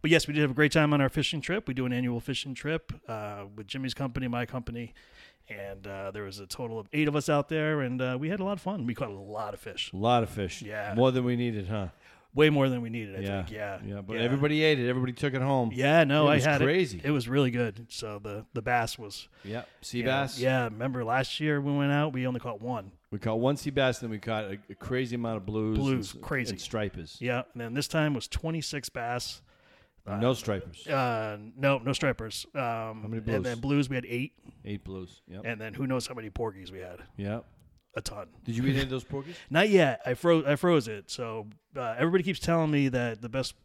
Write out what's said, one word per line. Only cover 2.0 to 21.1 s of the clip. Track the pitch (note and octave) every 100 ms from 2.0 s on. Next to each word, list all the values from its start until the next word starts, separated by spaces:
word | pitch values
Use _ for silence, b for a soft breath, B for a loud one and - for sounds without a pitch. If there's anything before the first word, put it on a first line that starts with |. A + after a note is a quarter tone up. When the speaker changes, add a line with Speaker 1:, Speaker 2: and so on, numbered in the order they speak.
| B2 A#2+
Speaker 1:
fishing | A2+ C3 C#3+
trip, | B2+ D3 D#3+ - C#3+ -
uh, | A2 G#2 G2+ G2+ G#2
with | G2
Jimmy's | C3+ C3
company, | - C3+ A#2+ B2+
my | A#2+ B2
company, | C3 A#2+ A#2+ A#2 B B B B B _
and, | G#2 G2 G2 G2
uh, | G2 G2
there | G2+
was | G2+ F#2+
a | G2
total | - A#2+ A2+
of | G2+
eight | D3 D3+
of | D3
us | C#3+
out | D3 C#3
there, | D#3+ D3+ D#3
and, | B2+ B2+
uh, | B2+ B2+
we | D#3
had | G3+
a |
lot | F#3+
of | G3+
fun. | F#3 G3+ A#3
We |
caught | - B2+
a |
lot | G2 G2 G#2+ G#2+
of | G2
fish. | A2 F#2+ -
Speaker 2:
A | F#2+
lot | A2 A#2+
of | A2+
fish. | - F#2+ -
Speaker 1:
Yeah. | G#2 G#2+ G#2
Speaker 2:
More | G#2 C3
than | B2+
we | B2
needed, | A#2+ A#2+ G#2+ F#2
huh? | A2 F#2 - b b b C3+
Speaker 1:
Way | D#3
more | D3+ C3+
than | B2
we | A#2
needed, | A#2 G#2 F#2+
I |
Speaker 2:
Yeah. | G2 G2
Speaker 1:
think. | F2 G#2
Yeah. | G2+ G#2
Speaker 2:
Yeah, | G2+ G2+
but | G2 A2
Speaker 1:
Yeah. |
Speaker 2:
everybody | A#2 C3+ D3 D3+
ate | D#3 D3
it. | A#2+
Everybody | B2+ B2+
took | A#2+ D3
it | C3
home. | C3 C3+ A#2
Speaker 1:
Yeah, | B2 C3+ D#3+
no, | D3+ D3 D3
Speaker 2:
It |
Speaker 1:
I | D3
Speaker 2:
was |
Speaker 1:
had | C#3 C#3+
Speaker 2:
crazy. | C3 F3 E3 -
Speaker 1:
it. | C#3
It |
was | D3 A2+
really | C3+ C3
good. | A#2+ A#2 G2+ A#2
So | - A2+ G#2
the, | G#2 G2+ -
the | A#2
bass | G#2+ B2 A2+ -
was | G#2+ - - b
Speaker 2:
Yeah, | G2 A2+ - _
sea | - B2
Speaker 1:
yeah, |
Speaker 2:
bass. | A#2+ C3 C#3 C3
Speaker 1:
yeah, | B2+ C3
remember | A#2+ G#2+ B2+ B2+
last | A2+